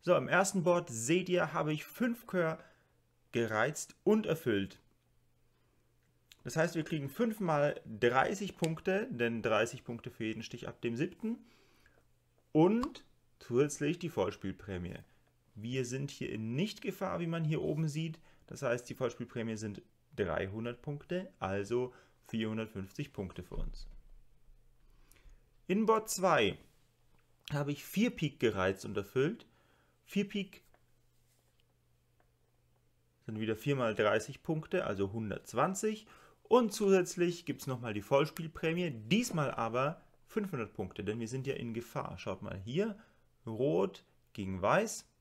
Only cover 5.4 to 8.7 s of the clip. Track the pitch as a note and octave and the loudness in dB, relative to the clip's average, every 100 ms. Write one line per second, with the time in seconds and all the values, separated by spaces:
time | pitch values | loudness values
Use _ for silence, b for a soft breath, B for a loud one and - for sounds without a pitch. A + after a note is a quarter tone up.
5.4 | _ _ _ _ _ _ _ _ _ - | _ _ _ _ _ _ _ _ _ -16
6.4 | - D#3 E3+ E3+ D3+ D#3+ C#3 - A#3 G#3+ | -8 0 0 0 -4 -4 -4 -2 -2 0
7.4 | F3+ D3+ C#3+ - - A2 A#2+ C3 - G3 | 0 2 2 0 -8 2 4 4 2 0
8.4 | G3 - D#3+ | -6 -2 -2